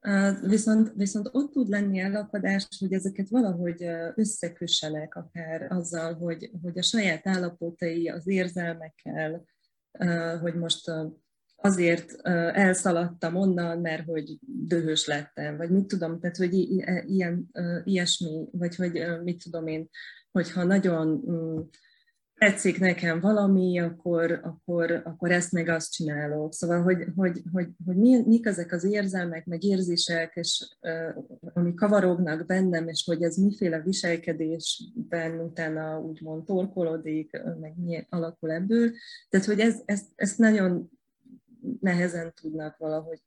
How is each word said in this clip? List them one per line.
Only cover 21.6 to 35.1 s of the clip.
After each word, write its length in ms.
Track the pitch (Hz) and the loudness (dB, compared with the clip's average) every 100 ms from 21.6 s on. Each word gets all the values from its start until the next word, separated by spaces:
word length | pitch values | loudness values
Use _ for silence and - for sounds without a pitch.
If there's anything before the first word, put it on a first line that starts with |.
| 160 _ _ _ _ _ _ _ | -8 _ _ _ _ _ _ _
tetszik 380 | 214 196 196 175 | 2 4 0 2
nekem 420 | 185 175 170 165 | 2 2 0 2
valami, 600 | 185 214 202 196 185 175 | 2 4 6 4 4 2
akkor, 600 | 170 170 - 170 165 165 | 0 -2 -2 2 2 0
akkor, 600 | 170 160 - 175 165 170 | -4 -12 -4 0 2 0
akkor 260 | - 165 175 | -2 -4 2
ezt 220 | 175 175 | 2 2
meg 160 | 175 165 | 0 0
azt 240 | 165 - | 0 -2
csinálok. 600 | - 156 147 151 151 156 | -4 -4 -2 -4 -4 -4
Szóval, 300 | 156 170 170 | -4 0 2
hogy, 240 | 175 180 170 170 | 4 2 0 0
hogy, 260 | 185 175 - | 0 0 -4
hogy, 160 | 180 170 - | -4 -4 -6
hogy 120 | 175 185 | -2 6
mi, 260 | 233 254 220 | 8 8 8
mik 200 | 226 220 | 6 4
ezek 260 | 185 170 | -2 -2
az 120 | 175 | -2
érzelmek, 640 | 185 208 202 185 175 160 165 | 0 0 0 -2 -4 -6 -6
meg 160 | 170 | -2
érzések, 680 | 196 190 180 175 - 165 165 | 2 2 2 0 0 0 -2
és, 420 | - 170 - - _ | -6 -4 -4 -6 _
ö, 280 | - 165 165 - - - | -6 -4 -6 -8 -14 -16
ami 340 | 170 - 175 | -8 0 0
kavarognak 720 | 170 208 202 185 175 180 156 165 | 2 4 6 6 4 2 0 0
bennem, 420 | 185 185 170 165 | 2 2 2 -2
és 160 | 156 - | -4 -2
hogy 160 | 165 | 0
ez 140 | 170 170 | 0 4
miféle 440 | 196 202 185 160 | 2 2 -2 0
viselkedésben 1600 | 160 190 175 170 170 160 160 165 - - - - - | -2 -2 0 -2 -2 -4 -2 -4 -4 -6 -8 -10 -6